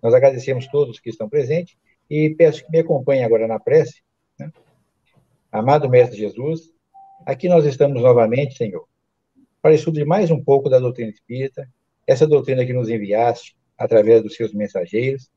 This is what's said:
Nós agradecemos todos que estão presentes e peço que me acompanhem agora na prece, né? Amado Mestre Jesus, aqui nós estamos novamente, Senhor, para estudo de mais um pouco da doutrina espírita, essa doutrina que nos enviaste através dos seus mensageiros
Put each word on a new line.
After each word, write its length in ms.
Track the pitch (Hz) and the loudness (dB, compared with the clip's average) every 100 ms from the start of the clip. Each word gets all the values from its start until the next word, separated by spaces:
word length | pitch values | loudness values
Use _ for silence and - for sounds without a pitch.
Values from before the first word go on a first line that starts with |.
Nós 120 | 117 | 2
agradecemos 540 | 127 135 127 135 127 120 | 4 4 2 -6 -8 -4
todos 320 | 147 135 - | -4 -4 -6
que 100 | - | -16
estão 200 | 110 107 | -12 -6
presentes 460 | 147 127 160 175 _ _ _ _ | -4 -2 -6 -6 _ _ _ _
e 200 | 151 156 | -4 -2
peço 320 | 156 165 151 - | 2 2 2 -4
que 60 | |
me 80 | 160 | -2
acompanhem 440 | 160 147 127 135 | 0 -2 0 0
agora 240 | 117 113 113 | 2 0 0
na 120 | 110 | -4
prece, 420 | - 151 127 - _ _ _ _ | 0 2 0 -8 _ _ _ _
né? 120 | 147 _ _ _ _ _ _ _ _ _ _ | -18 _ _ _ _ _ _ _ _ _ _
Amado 380 | 110 120 147 139 | -6 0 0 4
Mestre 280 | 123 117 104 | 2 2 -2
Jesus, 540 | 104 - 139 165 _ _ _ - - _ - | -10 -8 -8 -8 _ _ _ -20 -20 _ -10
aqui 220 | 131 180 | -6 2
nós 160 | 175 147 | 2 2
estamos 360 | 127 143 131 | 2 0 2
novamente, 540 | 123 120 110 123 143 - | 4 4 4 0 -4 -6
Senhor, 300 | 110 87 - _ _ _ _ _ _ _ | -8 -8 -16 _ _ _ _ _ _ _
para 120 | 156 | 2
estudo 220 | 156 165 156 | 2 2 -4
de 100 | 147 | -2
mais 260 | 190 180 | 0 0
um 100 | 151 | -2
pouco 260 | 131 139 139 | 2 0 2
da 100 | 127 | 0
doutrina 300 | 127 123 113 | 0 -6 -12
espírita, 580 | 104 _ 123 135 - 135 _ _ _ - | -12 _ -10 -10 -12 -20 _ _ _ -2
essa 200 | 127 156 | 0 4
doutrina 400 | 147 131 131 127 | 2 0 -2 -2
que 80 | |
nos 160 | 127 110 | -2 -4
enviaste 680 | 113 101 104 120 - - _ _ _ | -6 -2 0 0 -2 -12 _ _ _
através 460 | 113 113 107 113 | 0 2 4 4
dos 120 | 104 - | 2 -8
seus 180 | 110 | -8
mensageiros 760 | 104 104 95 87 107 127 135 131 | -6 -8 -8 -6 -4 -4 -6 -12